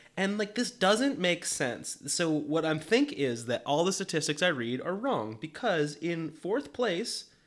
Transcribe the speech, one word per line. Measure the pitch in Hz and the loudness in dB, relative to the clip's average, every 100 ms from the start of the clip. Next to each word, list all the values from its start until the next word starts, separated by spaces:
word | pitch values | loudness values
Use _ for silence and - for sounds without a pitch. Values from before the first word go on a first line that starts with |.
| - - | -12 -2
And, | 190 208 | -2 0
like, | 208 | -2
this | 247 247 | -2 -4
doesn't | - 185 220 277 214 | 2 4 4 2 2
make | 180 170 | 0 0
sense. | - - 131 110 - - - | -2 -2 -2 -2 -8 -10 -4
So | - 165 | 0 2
what | 151 147 160 | 2 2 0
I'm | 160 156 | 2 0
think | - 233 285 | 2 4 4
is | - 135 120 120 | 2 0 0 -2
that | 117 - | -2 2
all | 151 | 2
the | 180 | 4
statistics | 190 190 160 156 147 | 0 -2 -2 0 2
I | 180 | 0
read | 139 117 127 | 2 -2 -2
are | 170 | -2
wrong, | 196 269 165 110 110 | -2 0 0 -2 -6
because | 160 - 233 165 147 147 | -12 -4 0 2 0 -2
in | 170 165 160 | -4 -4 -4
fourth | - 175 247 285 | -6 -4 -2 -4
place, | - 233 175 240 - - _ | -2 0 0 -4 -8 -10 _